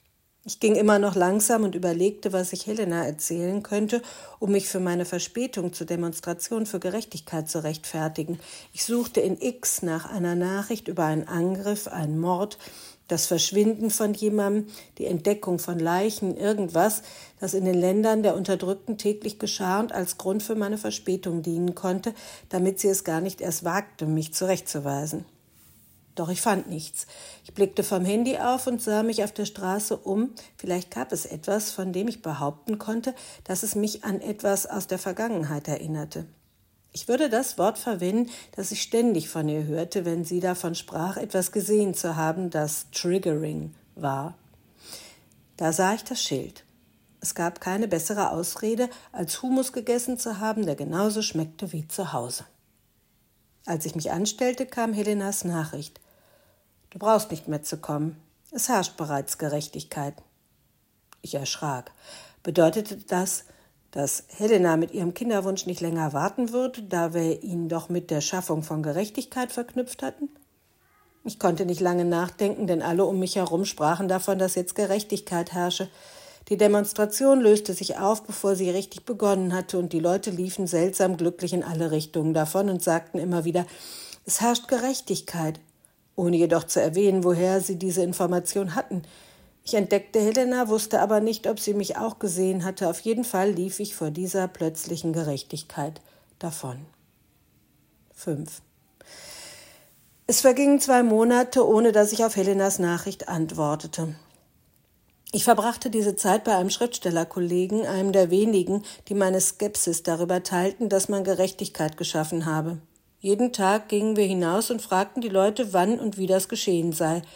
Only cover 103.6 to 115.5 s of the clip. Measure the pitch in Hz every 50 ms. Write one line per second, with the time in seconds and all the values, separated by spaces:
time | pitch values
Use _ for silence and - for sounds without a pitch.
103.6 | 151 147 151 151 - 165 - - 160 160 156 - - _ _ _ _ _ _ _
104.6 | _ _ _ _ _ _ _ _ _ _ _ _ _ - - 202 - 247 226 214
105.6 | 202 240 233 - - 247 208 220 202 208 196 - - 196 190 - - 240 208 180
106.6 | 185 196 190 - 240 240 - - - 180 170 165 165 165 - 185 175 170 180 180
107.6 | 185 185 208 220 208 - 196 190 196 196 190 196 185 165 180 196 214 226 214 190
108.6 | 175 - 190 208 - - - - - - 202 202 196 185 185 190 185 - - -
109.6 | 208 208 208 - - 180 165 - - 180 165 160 175 175 180 180 180 - 190 175
110.6 | 180 196 190 - 233 196 196 190 190 - 202 196 185 196 185 185 185 190 - -
111.6 | 196 - - - 160 156 156 - 175 - - 160 156 156 175 165 160 156 156 160
112.6 | 160 165 170 160 - _ _ _ _ _ _ _ - 196 202 208 247 247 247 -
113.6 | 190 190 208 220 214 - 214 208 214 220 214 208 202 185 190 180 175 165 175 214
114.6 | 226 - 240 220 - - 190 185 202 - - 262 240 220 190 190 190 214